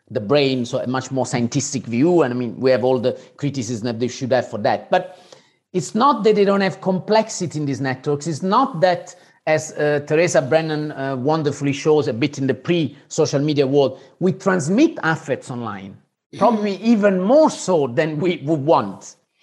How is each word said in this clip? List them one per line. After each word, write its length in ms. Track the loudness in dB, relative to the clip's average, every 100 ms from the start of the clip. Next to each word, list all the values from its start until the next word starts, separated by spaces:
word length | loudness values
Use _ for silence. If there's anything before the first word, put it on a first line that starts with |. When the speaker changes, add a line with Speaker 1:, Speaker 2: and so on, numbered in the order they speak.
| -8
Speaker 1:
the 120 | -6
brain, 440 | 0 2 2 0
so 140 | -4 -4
a 80 | -4
much 240 | -4 -4
more 160 | -4 -2
scientific 560 | -2 -2 -2 -4 -6 -4
view. 360 | 0 2 4
And 100 | 2
I 40 | -2
mean, 180 | -6 -2
we 100 | 0
have 140 | 2
all 160 | 2 0
the 180 | 0 -4 -10 -8
criticism 480 | -6 -4 -6 -6 -6
that 120 | -4
they 80 | -4
should 240 | -4 -2
have 180 | 0 -2
for 100 | -4
that. 300 | -2 -2 0
But 300 | -2 -2 -16 -20 -20 _ _ _
it's 240 | -6 -4 0
not 260 | 2 2
that 140 | 2 4
they 80 |
don't 160 | 4 2
have 200 | 0 -2
complexity 760 | -2 -2 0 0 0 -4 -6 -4
in 80 | -4
these 140 | -2
networks. 480 | -4 -4 -4 -4 -4
It's 160 | -4
not 360 | 0 0 0 2
that, 340 | 0 0 -6 -20 _ _ -2
as, 240 | -2 -2
uh, 260 | -2 0 0 0
Teresa 340 | 2 2 2
Brennan, 520 | 2 2 0 -4 -4
uh, 240 | -6 -6 -2
wonderfully 560 | 0 0 0 -2 -2
shows 340 | 0 2 2 2
a 60 |
bit 260 | 0 -2 -2
in 80 | -2
the 80 |
pre-social 880 | -2 0 0 -2 -6 -6 -2 0 0
media 260 | 0 0 2
world, 320 | 4 2 -2 -16 -2
we 100 | -2
transmit 680 | 0 0 0 2 4 2 2
affects 480 | -2 -2 -2 -6 -6
online, 460 | -8 -8 -10 -14 -18 _ _ _ 0
probably 380 | 2 2 -2 -2
Speaker 2:
Mm. 40 | 2
Speaker 1:
even 280 | 4 4 2
more 300 | 4 4 4
so 360 | 2 0 0 2
than 320 | 0 -2 0
we 220 | -2 -2
would 200 | -2 0
want. 520 | 2 2 2 -8 -18 -20 _ _